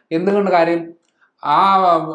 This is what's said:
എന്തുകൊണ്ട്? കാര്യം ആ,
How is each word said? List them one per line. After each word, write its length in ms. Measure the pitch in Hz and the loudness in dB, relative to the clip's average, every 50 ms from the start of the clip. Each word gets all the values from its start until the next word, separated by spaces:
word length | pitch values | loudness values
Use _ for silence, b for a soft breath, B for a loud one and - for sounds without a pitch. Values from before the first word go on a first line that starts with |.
| b _ 160 | b _ -6
എന്തുകൊണ്ട്? 380 | 165 180 196 202 208 202 190 | -4 -2 -2 -2 0 0 0
കാര്യം 300 | 180 175 165 165 170 170 165 170 - _ _ _ _ _ _ _ _ _ - | 2 2 2 2 0 -4 -6 -10 -16 _ _ _ _ _ _ _ _ _ -6
ആ, 140 | 143 147 160 185 196 196 190 190 180 170 165 156 160 156 | -2 0 2 2 2 2 2 2 2 2 0 0 -6 -10